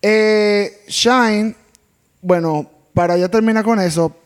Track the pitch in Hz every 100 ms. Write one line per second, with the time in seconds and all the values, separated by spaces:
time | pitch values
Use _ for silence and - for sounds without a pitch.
0 | 202 220 214 214 208 208 202 - - -
1 | 226 254 226 214 220 - _ _ _ _
2 | _ _ 180 180 165 151 151 _ _ -
3 | 175 175 180 220 220 220 214 226 185 160
4 | 165 -